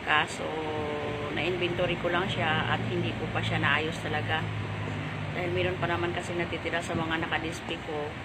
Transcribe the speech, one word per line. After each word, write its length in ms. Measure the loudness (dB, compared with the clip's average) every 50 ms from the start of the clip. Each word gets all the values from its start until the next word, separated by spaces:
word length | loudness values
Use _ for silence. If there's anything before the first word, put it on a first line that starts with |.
| 4
Kaso, 400 | 4 4 4 4 2 -2 -4 -2 -2 -2 -2 -2 -2 -2 -2 0 0 -2 -2 -2 -2 -2 -2 -2 -2
na-inventory 640 | 0 0 0 0 2 2 0 0 2 2 2 2 0 0 2
ko 80 | 2
lang 160 | 2 2 2 2
siya 480 | 0 2 2 2 4 2 4 2 2
at 40 | 2 2 0
hindi 240 | 0 0 0 0 -2
ko 80 | -2 -4 -2
pa 80 | 0 0
siya 160 | 0 2 2
naayos 400 | 2 4 4 4 4 2 0 -2 -2 -4
talaga. 400 | -2 -2 0 0 2 0 0 0 -2 -2 -4 -4 -4 -4 -4 -4 -4 -4 -4 -4 -4 -4 -4 -4 -4
Dahil 160 | -2 -2 0 0
meron 320 | 2 2 2 2 2 0
pa 80 | 0 0
naman 240 | 2 2 0 0
kasi 240 | 0 -2 -4 -2 -2
natitira 480 | -2 -2 -2 -2 -4 -2 0 0 0 0
sa 80 | 0
mga 320 | 0 0 0 0 0 0 0
nakadisplay 560 | 0 0 0 0 -2 -4 -4 -4 -6 -6 -6 -4 -4
ko. 240 | -4 -4 -4 -4 -6 -8